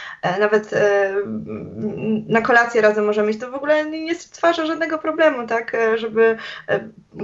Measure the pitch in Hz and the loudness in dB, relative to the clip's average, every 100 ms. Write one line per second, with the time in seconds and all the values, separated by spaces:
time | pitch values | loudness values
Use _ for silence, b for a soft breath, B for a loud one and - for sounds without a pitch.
0 | B B 180 185 208 214 214 208 208 202 | B B -4 0 2 2 0 2 4 4
1 | 196 196 208 214 214 110 - 185 214 202 | 2 -2 -4 -6 -8 -10 -10 -8 -8 -4
2 | 214 214 - 226 220 240 240 233 214 214 | -2 -2 0 0 4 4 4 4 4 4
3 | 208 208 208 220 247 269 285 302 302 320 | 2 2 0 -2 -6 -4 0 0 0 -4
4 | 320 339 - - 339 339 311 320 320 320 | -6 -6 -8 -2 0 2 -2 -2 -2 -2
5 | 320 311 320 269 233 233 226 233 220 220 | -2 2 2 2 -2 -4 -2 0 2 2
6 | 220 214 226 226 B B B 202 - - | 0 4 4 2 B B B -2 -4 -16
7 | - - | -18 -6